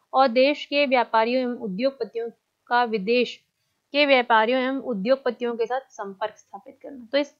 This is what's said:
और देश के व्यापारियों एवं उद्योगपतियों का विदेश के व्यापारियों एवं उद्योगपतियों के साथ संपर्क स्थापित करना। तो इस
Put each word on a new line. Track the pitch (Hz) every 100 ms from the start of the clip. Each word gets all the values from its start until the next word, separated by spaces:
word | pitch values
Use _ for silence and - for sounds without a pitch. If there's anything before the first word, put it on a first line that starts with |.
| _
और | 262 269
देश | 233 269 294 -
के | 285 285
व्यापारियों | 254 233 226 226 254
एवं | 247 247
उद्योगपतियों | 233 185 262 269 233 226 233 - _ _ -
का | 240
विदेश | 240 220 190 247 233 - _ _ _ _ _
के | 277 294
व्यापारियों | 262 240 226 220 254
एवं | 254 269
उद्योगपतियों | 262 214 196 262 254 233 240
के | 233 226
साथ | 254 262
संपर्क | - 202 190 214 -
स्थापित | _ 196 - -
करना। | - 277 226
तो | 277
इस | 285 _